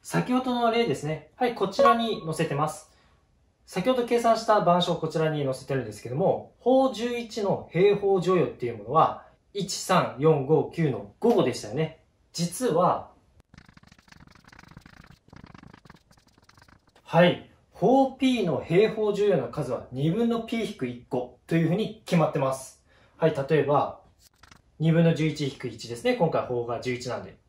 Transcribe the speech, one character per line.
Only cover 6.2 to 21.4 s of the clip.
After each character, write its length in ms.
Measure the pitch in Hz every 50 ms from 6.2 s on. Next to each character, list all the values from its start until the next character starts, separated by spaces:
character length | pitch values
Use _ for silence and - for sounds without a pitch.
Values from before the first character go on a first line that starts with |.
| 190 175 - - - - _ _
方 340 | _ 240 262 262 269 254 208
十 240 | 196 233 240 240
一 200 | 240 233 220 -
の 320 | 233 202 190 160 - - -
平 240 | - 160 190 208 196
方 240 | - 202 196 196 185
乗 160 | 160 175 185
用 120 | 175 135
っ 20 | 117
て 160 | - - 127
い 60 | 120
う 60 | 107
も 60 | 104 101
の 80 | 113
は、 340 | 139 160 - - - - - - _ _ _ _ _
一、 200 | 202 185 - -
三、 440 | - - - 190 170 - 117 - 123
四、 260 | 143 160 151 139 131
五、 240 | 131 156 143 - - -
九 160 | 165 165 143
の 220 | 117 101 98 - - _
五 140 | - 233 226
個 100 | 185 135
で 100 | 123 113
し 80 | -
た 80 | - 104
よ 40 | 110
ね。 300 | 147 160 156 - _ _ _ _ _ _ _ _
実 340 | - 170 170 - - 254
は、 440 | 233 156 170 185 160 - - - - _ _ _ _ _ _ _ _ _ - _ _ _ - _ _ - _ _ _ - - - _ - - _ - - - - - - - - - - - - - - _ _ _ - - - - - - - - - - _ - - - _ _ _ _ _ _ _ _ _ _ _ - - _ - _ _ _ _ _ _
は 220 | - - 165 180
い。 240 | - - - - - _ _ _ _
方 400 | _ - - 214 262 269 269 262 -
P 260 | - 269 262 247 233 190
の 180 | 165 139 -
平 300 | - - 160 185 220 214
方 220 | - 220 214 208 196
乗 120 | 180 208
用 120 | 208 185
の 100 | 151 120
数 240 | - - 151 143 127
は 160 | 120 101 - - 127
二 180 | 127 143 165
分 180 | 175 226 233 233
の 120 | 233 226
P 240 | - - 233 226 214
引 80 | 190 -
く 120 | - 131
一 200 | 123 123 - - _
個 300 | - 123 127 - - _